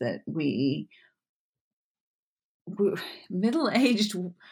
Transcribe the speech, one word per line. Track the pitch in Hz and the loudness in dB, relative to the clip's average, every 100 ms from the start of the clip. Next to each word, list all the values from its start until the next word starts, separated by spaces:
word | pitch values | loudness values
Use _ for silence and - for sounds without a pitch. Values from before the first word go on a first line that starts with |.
that | 120 - - | -4 -4 -6
we, | 160 143 113 135 156 - _ _ _ _ _ _ _ _ _ _ _ _ _ _ _ _ _ - | -2 -2 0 0 0 -6 _ _ _ _ _ _ _ _ _ _ _ _ _ _ _ _ _ -12
we, | 202 202 165 - | 0 0 0 -10
<sighs> | - - | -16 -8
middle-aged, | 185 220 302 262 233 269 214 214 185 180 - - | 0 0 2 2 4 4 4 0 -2 -6 -10 -20